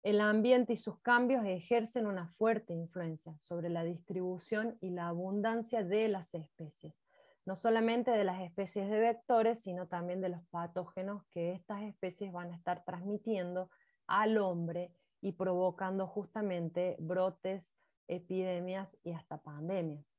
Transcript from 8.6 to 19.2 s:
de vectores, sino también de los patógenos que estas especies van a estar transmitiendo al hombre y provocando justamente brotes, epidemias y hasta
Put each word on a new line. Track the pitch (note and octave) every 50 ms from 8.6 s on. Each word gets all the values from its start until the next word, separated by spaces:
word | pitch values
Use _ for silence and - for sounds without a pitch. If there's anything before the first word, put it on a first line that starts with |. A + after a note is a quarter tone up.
| G3 F3+ - G#3 G3 G3
de | G#3+ G#3+
vectores, | A3+ A#3 A3+ A#3 _ - B3+ A3+ A3 A3+ A#3 A3+
sino | - G3 F3 F3+ F#3
también | F3+ - F3 E3+ F3 F3+ F#3+
de | F#3+ F3+
los | F3 E3+ E3+ _
patógenos | - E3+ E3+ F3 E3+ F#3 F3+ F3 - - F#3 G3 G#3 G#3 - _
que | _ F3 E3+ E3+
estas | F3+ F#3 _ - G#3 G3+
especies | G#3 G#3+ G#3 _ - F3+ F3 - G#3 F#3+
van | F3 F3 F3 F3
a | F3
estar | E3+ - - F3+ F3+ -
transmitiendo | - F3+ F3 F3+ G3 G#3 G#3 - A3+ A3 F#3+ F3 F3 F3+ F3+ F#3 F#3 _ _ _ _ _ _ _ -
al | F3+ G3+ G#3+ G#3+ A3 G#3+
hombre | G3+ F#3+ F3+ E3+ E3+ E3+ E3 F3 F3+ F3 _ _ _ _ _ _
y | - G3 F3+
provocando | - F#3+ F#3+ F3+ F3+ F#3 F#3 F3+ F#3 F#3+ F#3 F#3+ F#3+ F#3+ F#3
justamente | - G#3 G3 - _ A3 G#3+ G3+ F3+ F3 E3+ E3 E3+ F3 F3+ F#3 - -
brotes, | D#3+ D#3+ F3+ F3+ F#3 F#3+ F#3 _ _ F#3 F#3+ G3 E3 - _ _ _ _ _ _ _ -
epidemias | - F3 F3 - F#3 F#3 F#3 F#3 F3+ F3 F3+ F3+ F#3 F#3+ G3 F#3+ - _ _
y | E3+
hasta | E3+ D#3+